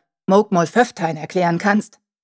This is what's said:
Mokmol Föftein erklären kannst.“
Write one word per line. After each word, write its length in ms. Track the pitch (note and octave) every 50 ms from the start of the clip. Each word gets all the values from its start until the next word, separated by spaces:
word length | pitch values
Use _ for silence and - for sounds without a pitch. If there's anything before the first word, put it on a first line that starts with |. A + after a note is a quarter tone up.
| _ _ _ _ _
Mokmol 400 | - F#3+ G3+ G#3+ G#3 G3+ F3 E3
Föftein 500 | - - A3 B3 - - - F#3 D#3+ E3
erklären 420 | D#3+ D3+ - - F#3 F3+ E3+ E3+ E3+
kannst.“ 420 | - G#3 G#3 G#3+ G3+ - - _ _ _ _ _